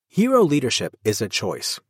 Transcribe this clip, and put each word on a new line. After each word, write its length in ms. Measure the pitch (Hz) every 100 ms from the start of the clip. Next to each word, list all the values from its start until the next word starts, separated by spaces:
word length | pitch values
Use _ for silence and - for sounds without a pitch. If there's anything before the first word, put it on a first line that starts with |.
| _
Hero 340 | - 240 254
leadership 560 | 175 147 131 - 82 -
is 180 | 107 104
a 80 | 104
choice. 500 | - 98 65 - -